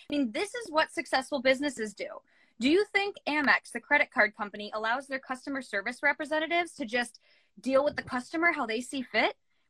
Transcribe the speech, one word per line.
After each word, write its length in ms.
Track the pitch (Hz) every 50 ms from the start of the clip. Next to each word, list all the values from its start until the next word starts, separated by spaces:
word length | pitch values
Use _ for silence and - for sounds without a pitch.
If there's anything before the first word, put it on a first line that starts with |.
| - -
I 20 | 294
mean, 180 | 294 277 233
this 240 | 208 285 403 403 -
is 160 | 494 466 392
what 220 | 294 311 311 302 -
successful 480 | 339 320 - - 262 254 - 302 277
businesses 540 | 233 269 262 254 285 294 254 - 220 214 196
do. 120 | - 190 - - - - _ _ _ _ _ _ -
Do 100 | 226 269
you 140 | 311 381 415 - -
think 240 | 392 392 403 381 - -
Amex, 460 | - 285 302 285 240 190 170 - - -
the 80 | 240
credit 320 | - - 285 294 277 - -
card 240 | 254 208 208 208
company, 340 | - 214 202 - 208 208 208 -
allows 340 | 214 220 220 233 269 277 262
their 100 | 269 262
customer 420 | 262 - 262 254 - 294 277 269 247
service 420 | - - 202 190 226 247 - -
representatives 720 | 285 277 - 311 262 302 311 311 311 339 349 349 330 -
to 100 | - 285
just 340 | 214 214 247 240 - - _ _ _ _ _ _ _ _ -
deal 240 | - 247 269 262 285
with 120 | 294 285
the 60 | - -
customer 480 | - 254 247 247 - - 330 330 339 339
how 140 | 302 269
they 140 | 220 220 240
see 220 | 247 - - 277 247
fit 340 | - - 220 262 - - _ _ _ _ _ _